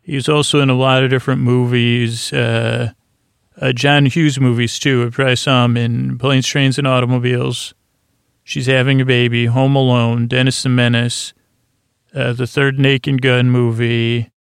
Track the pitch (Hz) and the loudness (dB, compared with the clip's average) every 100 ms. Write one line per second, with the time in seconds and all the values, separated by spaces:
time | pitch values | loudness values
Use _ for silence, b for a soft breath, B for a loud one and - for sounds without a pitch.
0 | - 143 127 151 143 147 139 127 131 131 | -8 -6 0 0 2 2 2 2 2 2
1 | 131 131 131 131 123 123 123 123 120 120 | 2 0 0 -2 0 0 2 0 2 0
2 | 117 117 - 143 117 113 113 117 120 - | -2 -4 -6 -2 0 0 -2 -2 -6 -8
3 | _ _ _ _ _ - 135 120 143 147 | _ _ _ _ _ -6 -4 0 2 4
4 | 139 170 151 131 131 120 117 - 147 127 | 2 2 0 2 0 0 -2 -2 -2 0
5 | 120 117 135 123 - 127 120 120 117 117 | -2 -2 0 0 0 2 2 0 -2 -2
6 | 131 127 131 135 127 143 135 127 139 127 | -4 -4 0 0 0 -2 -2 0 0 0
7 | 123 127 123 123 131 120 - _ _ _ | 0 0 0 -2 -4 -6 -10 _ _ _
8 | _ _ _ _ - 143 127 131 127 135 | _ _ _ _ -10 -6 0 2 2 2
9 | 131 123 120 120 117 120 135 139 131 123 | 2 2 2 0 0 2 2 2 2 2
10 | 117 120 117 127 131 - 135 123 120 120 | 2 0 -2 0 0 0 -2 2 2 0
11 | 120 - - _ _ _ _ _ _ _ | -2 -6 -12 _ _ _ _ _ _ _
12 | _ 139 123 120 120 - 139 135 135 135 | _ -6 -4 -4 -6 -2 -2 2 2 0
13 | - 135 131 123 123 123 120 113 117 117 | 0 0 2 2 2 2 0 0 -2 0
14 | 117 120 120 _ | 0 -2 -6 _